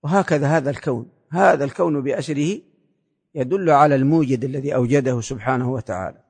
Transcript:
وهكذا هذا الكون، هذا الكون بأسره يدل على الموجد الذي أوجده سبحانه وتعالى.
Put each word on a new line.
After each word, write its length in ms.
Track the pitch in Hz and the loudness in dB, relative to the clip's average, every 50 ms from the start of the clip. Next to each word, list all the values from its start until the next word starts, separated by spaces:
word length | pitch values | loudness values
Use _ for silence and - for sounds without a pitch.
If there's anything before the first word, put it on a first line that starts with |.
وهكذا 440 | - 147 175 202 190 - 170 147 143 | -4 0 0 0 2 2 0 0 2
هذا 240 | 139 156 165 135 139 | 2 2 0 0 -2
الكون، 400 | 135 - - 151 131 117 117 - _ _ _ _ | -6 -4 -4 -4 -4 -4 -6 -12 _ _ _ _
هذا 340 | 156 175 196 190 175 143 143 | 0 2 4 4 4 4 0
الكون 360 | 139 - - 180 170 151 143 | -4 -2 -2 0 0 0 -2
بأسره 600 | 131 139 131 - 135 - 151 139 147 165 208 - _ _ _ _ _ _ _ _ _ _ _ _ _ _ _ | -2 -2 -4 -4 -4 -6 -4 -2 -2 -2 -4 -6 _ _ _ _ _ _ _ _ _ _ _ _ _ _ _
يدل 360 | 156 127 127 170 196 185 165 | -6 -4 -2 -2 -2 2 4
على 240 | 151 139 151 147 143 | 6 6 6 6 4
الموجد 500 | 135 131 139 156 165 156 127 135 120 120 | 2 2 4 2 2 2 0 -2 -2 -4
الذي 300 | 131 135 143 135 139 - | -6 -6 -6 -6 -2 -2
أوجده 460 | 127 123 117 135 143 131 131 127 120 | 0 0 2 2 2 2 0 -2 -2
سبحانه 520 | 110 - 139 117 - 131 131 123 127 123 | -4 -6 -10 -6 -4 -2 -2 0 -2 -2
وتعالى. 500 | 135 123 - - 98 90 95 78 - _ _ | -4 -4 -6 -6 -8 -6 -6 -8 -10 _ _